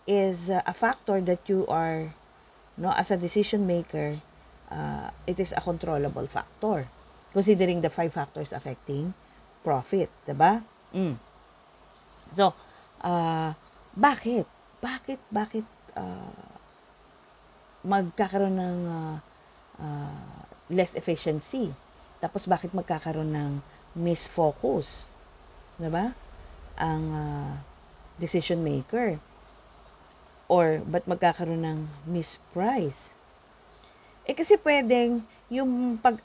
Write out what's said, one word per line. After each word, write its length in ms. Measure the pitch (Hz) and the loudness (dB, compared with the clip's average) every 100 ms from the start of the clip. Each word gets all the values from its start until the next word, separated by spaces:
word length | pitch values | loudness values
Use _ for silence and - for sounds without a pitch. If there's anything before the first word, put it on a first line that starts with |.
| - | 0
is, 440 | 202 196 175 175 | 2 2 0 0
uh, 120 | 185 - | 0 0
a 80 | |
factor 480 | 180 226 - - 196 | 0 0 0 0 0
that 240 | 180 180 - | 2 0 2
you 200 | 190 180 | 0 2
are, 400 | 156 165 160 160 156 - - - - - | 0 0 -2 -6 -10 -20 -20 -20 -20 -20
no, 160 | - 175 | -6 -2
as 200 | - 180 | 0 2
a 60 | 190 | 0
decision 500 | 175 208 208 208 190 | 2 0 2 2 2
maker, 520 | 175 165 156 147 151 - - - - - | 0 0 -4 -4 -4 -10 -20 -20 -20 -12
uh, 440 | 156 147 143 - - - | -8 -6 -6 -8 -10 -6
it 80 | 180 | -4
is 160 | 180 | -2
a 80 | - | -2
controllable 640 | - 165 160 151 143 135 131 | -2 -2 -2 0 -2 -2 -6
factor 640 | - - - 214 185 127 - - - - | -6 -8 -4 0 0 -2 -12 -20 -20 -4
considering 520 | 196 196 196 180 175 | 0 4 6 4 2
the 80 | 160 | 0
five 200 | - 165 | 0 -2
factors 400 | 160 143 - 147 | -2 -6 -8 -10
affecting 640 | - 131 127 - 143 165 185 - - - - | -8 -10 -10 -6 -6 -4 -8 -16 -20 -20 -8
profit, 480 | - 139 120 196 - - - | -2 -2 0 0 0 -4 -8
diba? 360 | 139 165 226 220 - - | 4 4 4 -2 -16 -10
Mm. 320 | 185 185 120 - - - - - - - - - - - | -2 -2 -2 -10 -20 -20 -20 -20 -20 -20 -20 -20 -20 -8
So, 200 | 165 196 - - - - - | 4 4 4 -8 -20 -20 -8
uh, 520 | 180 175 165 160 160 156 - - - | -2 0 2 0 -2 -6 -14 -20 -16
bakit? 520 | - 269 262 226 240 - - - - | 2 4 4 0 0 -2 -8 -20 -12
Bakit, 380 | 240 262 - 269 - | -8 -8 -8 -10 -4
bakit, 360 | 208 214 220 220 - - | -4 -2 -4 -8 -14 -14
uh, 400 | - 185 180 - - - - - - - - - - - - - - - - 180 | -10 -8 -10 -12 -16 -20 -20 -20 -20 -20 -20 -20 -20 -20 -20 -20 -20 -20 -10 0
magkakaroon 720 | 196 180 - 196 196 196 190 | 2 2 0 0 2 2 2
ng, 200 | 180 175 175 | 0 -2 -4
uh, 260 | 165 160 156 - - - - - - | -4 -6 -8 -12 -20 -20 -20 -20 -12
uh, 560 | 156 147 143 - - - - - - | -8 -6 -8 -10 -14 -18 -20 -20 -2
less 320 | 180 175 - | 2 2 0
efficiency? 720 | 170 160 165 156 - 269 202 135 - - - - | -2 -2 0 -2 -4 -4 -4 -4 -16 -20 -20 -8
Tapos 320 | 165 202 185 | -6 -4 0
bakit 240 | 175 180 | 0 0
magkakaroon 560 | 190 - 160 165 156 156 | -6 -2 -4 -2 -2 -2
ng 220 | 151 147 143 - - - | -2 -2 -4 -8 -18 -14
misfocus? 1120 | 170 170 170 - - 160 147 240 233 143 - - - - - - - - - | -4 -2 -2 -2 2 2 2 0 0 -2 -10 -14 -20 -20 -20 -20 -20 -20 -10
Diba? 400 | 165 165 220 254 - - - - - - | -4 0 -2 -4 -14 -20 -20 -20 -18 -4
Ang, 240 | 160 156 156 | -2 0 -2
uh, 400 | 156 151 143 143 143 139 - - - - - | -4 -4 -4 -6 -8 -12 -20 -20 -20 -20 -10
decision 480 | 170 175 - 170 | -2 -2 0 0
maker. 560 | 160 139 131 226 233 151 - - - - - - - - - - - - - | 0 -2 -2 -2 0 -2 -8 -20 -20 -20 -20 -20 -20 -20 -20 -20 -20 -20 2
Or 320 | 180 165 156 - | 6 6 4 0
ba't 160 | 170 | -4
magkakaroon 560 | 180 175 175 165 170 165 | -2 2 2 2 -2 -2
ng 200 | 160 156 156 147 151 | -2 -4 -6 -10 -6
misprice? 1040 | 175 156 - - 170 202 262 156 135 - - - - - - - - - - - - | -4 -4 -10 -10 -2 0 2 -2 -4 -14 -20 -20 -20 -20 -20 -20 -20 -20 -20 -20 -12
Eh, 80 | - | -8
kasi 240 | - 330 415 | -4 6 6
pwedeng 560 | 311 285 233 247 240 240 220 - - | 6 4 6 4 4 2 -4 -14 -6
yung 480 | 247 262 247 247 226 | -2 0 0 0 2
pag, 160 | 247 220 | 2 2